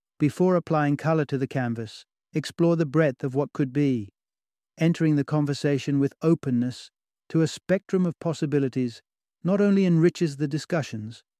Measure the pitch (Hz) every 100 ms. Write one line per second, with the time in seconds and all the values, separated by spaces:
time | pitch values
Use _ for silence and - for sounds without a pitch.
0 | _ - 151 - 185 175 - 156 147 143
1 | 156 160 143 135 135 139 120 117 110 -
2 | - _ _ 156 - - 170 165 156 147
3 | 156 123 139 131 135 - 135 135 143 120
4 | 101 _ _ _ _ _ _ - 165 165
5 | 160 147 135 151 147 139 147 139 - 143
6 | 139 - 160 165 139 123 123 - - _
7 | _ _ _ 165 160 - - 196 - 190
8 | 180 - 170 151 151 143 135 131 123 -
9 | _ _ _ _ 170 196 202 196 185 165
10 | 170 - 170 139 147 151 - 165 - 110
11 | 107 117 _ _